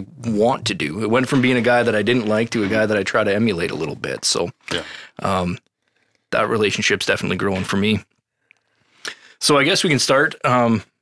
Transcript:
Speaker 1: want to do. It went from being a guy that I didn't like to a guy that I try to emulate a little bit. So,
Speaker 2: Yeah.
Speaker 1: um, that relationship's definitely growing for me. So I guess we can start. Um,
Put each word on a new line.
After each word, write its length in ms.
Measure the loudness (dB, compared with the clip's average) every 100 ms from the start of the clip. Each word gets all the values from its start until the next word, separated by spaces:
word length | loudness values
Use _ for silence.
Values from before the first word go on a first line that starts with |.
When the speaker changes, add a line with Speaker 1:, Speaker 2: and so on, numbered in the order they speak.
| -4 -10 -4
Speaker 1:
want 400 | 0 2 0 -4
to 60 |
do. 300 | -4 -6 -4
It 60 | 0
went 180 | 0 2
from 140 | 2
being 160 | 2 2
a 40 |
guy 220 | 2 2
that 100 | 2
I 100 | 2
didn't 240 | 2 0 0
like 220 | 0 0
to 120 | -2
a 60 | 0
guy 160 | 0 0
that 100 | 0
I 80 |
try 220 | 0 0 0
to 80 |
emulate 380 | 2 0 0 -4
a 40 | -4
little 200 | -6 -6
bit. 280 | -8 -4
So, 280 | -2 -2 -4 -8 -8
Speaker 2:
Yeah. 120 | -8 -8 -14 -20 -8
Speaker 1:
um, 380 | -4 -2 -2 -6 -12 _ _ _ _ _ _
that 160 | -2 0
relationship's 580 | 0 0 0 0 0 0
definitely 300 | -2 -2 -2
growing 300 | -2 -2 -2
for 100 | 0
me. 240 | 0 0 -4 _ _ _ _ _ _ _ _ _ -16 -16 -20 _
So 180 | 2 4
I 80 | 4
guess 180 | 2
we 60 | 2
can 100 | 2
start. 360 | 4 2 2 0 0
Um, 380 | 2 4 2 -2 _